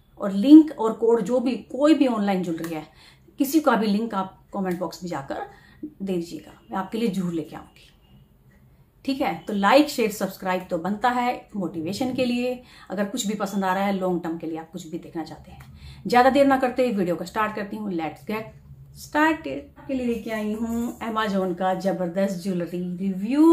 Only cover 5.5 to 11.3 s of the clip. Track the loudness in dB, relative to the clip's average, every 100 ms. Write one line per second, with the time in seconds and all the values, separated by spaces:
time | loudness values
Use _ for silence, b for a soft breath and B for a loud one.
5.5 | B B B -16 -10 -6 -4 -6 -12 -16
6.5 | -20 -10 -8 -6 -4 -2 -2 -2 -4 -6
7.5 | -12 -18 -20 -20 _ _ -20 _ _ _
8.5 | -20 _ _ _ _ -6 -2 -2 -4 -6
9.5 | 0 6 6 6 2 -2 -2 -6 -6 -4
10.5 | -4 -2 -4 -4 0 0 0 -2